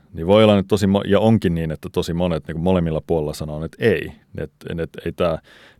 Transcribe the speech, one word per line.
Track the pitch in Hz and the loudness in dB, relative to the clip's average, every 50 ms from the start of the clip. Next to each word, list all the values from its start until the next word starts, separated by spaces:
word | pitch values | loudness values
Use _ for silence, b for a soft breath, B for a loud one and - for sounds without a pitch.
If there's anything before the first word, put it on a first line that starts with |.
| _ _ - | _ _ -12
Niin | 82 82 | -6 0
voi | 87 101 107 110 | 4 6 6 8
olla | 107 104 | 8 6
nyt | 101 92 - | 4 2 2
tosi | 110 92 98 | 0 2 2
mo-, | 95 98 101 - - | 2 2 2 2 2
ja | 98 98 | 2 4
onkin | 104 113 113 101 - 92 85 | 4 4 4 4 2 0 -2
niin, | 82 82 80 | -2 -4 -4
että | 78 - - 90 - | -6 -8 -10 -8 -6
tosi | 90 87 - 85 | -6 -4 -4 -4
monet | 85 90 90 85 78 - | -2 -2 -2 -2 -4 -6
niinku | - 80 80 80 | -8 -8 -4 -2
molemmilla | 92 95 90 85 82 78 76 - | 0 0 0 0 0 -2 -4 -4
puolilla | - 85 80 76 73 73 | -2 -2 -2 -2 -4 -6
sanoo, | - 78 76 73 76 80 | -8 -10 -10 -10 -10 -10
että | 80 - - | -12 -8 -4
ei. | - 117 92 78 - 80 - - _ _ - - | -2 -2 0 -2 -4 -8 -14 -18 _ _ -14 -12
Et, | 82 - _ _ - - 90 85 | -12 -12 _ _ -16 -12 -10 -8
et, | 82 80 - - - | -10 -10 -10 -12 -10
ei | 85 76 | -8 -4
tää, | - 90 85 82 78 - b b b b b b b | -2 -2 -2 -2 -4 -8 b b b b b b b